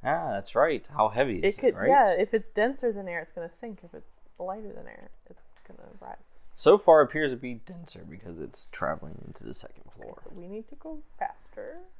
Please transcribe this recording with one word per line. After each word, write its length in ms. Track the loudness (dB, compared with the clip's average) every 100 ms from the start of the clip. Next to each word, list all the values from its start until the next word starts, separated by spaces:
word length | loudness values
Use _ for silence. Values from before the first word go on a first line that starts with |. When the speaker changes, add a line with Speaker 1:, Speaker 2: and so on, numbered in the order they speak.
Speaker 1:
Ah, 260 | 0 -2 -2
that's 200 | -6 -2
right. 320 | 2 4 2 -4 2
How 140 | 2
heavy 280 | 4 0 2
is 160 | 0 2
Speaker 2:
It 20 |
could, 100 | 0
Speaker 1:
it, 60 | 2
right? 120 | 4
Speaker 2:
yeah, 220 | 6 6
if 200 | 4 2
it's 160 | 0 -2
denser 420 | 0 0 0 -4
than 160 | -4 -6
air, 140 | -8
it's 100 | -10
gonna 200 | -12 -12
sink. 280 | -12 -14 -14
If 100 | -16 -18
it's 440 | -18 -20 -20 -12
lighter 320 | -10 -8 -10
than 140 | -12 -14
air, 220 | -16 -18 -18 -20
it's 140 | -20 -20 -20 -20
gonna 220 | -20 -20 -18
rise. 380 | -16 -16 -16 -18 -16 0
Speaker 1:
So 220 | 8 8
far 240 | 10 8
appears 300 | 8 4 -2
to 60 | -2
be 180 | -8 -10
denser 500 | -12 -14 -14 -16 -16
because 320 | -16 -14 -12
it's 280 | -12 -14 -16
traveling 480 | -6 -4 -4 -8 -12 -14
into 180 | -14 -12
the 80 | -14
second 280 | -14 -18 -20 -18
floor. 160 | -18
Speaker 2:
Okay, 100 | -16 -14
so 60 | -14
we 100 | -12
need 200 | -14 -14
to 60 | -16
go 240 | -12 -12 -12 -8
faster. 600 | -8 -8 -18 -14 -14 -14 -16 -20